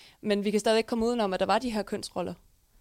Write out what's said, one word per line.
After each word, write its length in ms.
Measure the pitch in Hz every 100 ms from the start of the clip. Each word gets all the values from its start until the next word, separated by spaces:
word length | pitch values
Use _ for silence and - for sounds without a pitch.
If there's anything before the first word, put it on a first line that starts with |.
| - _
Men 240 | 208 202
vi 60 | 202
kan 100 | 208
stadigvæk 240 | 226 220 226
komme 200 | 233 226
udenom, 260 | 240 202
at 80 | 185
der 60 | 190
var 120 | 214
de 120 | 247
her 120 | 214
kønsroller. 520 | 196 214 - - 190 175 _ _ _ _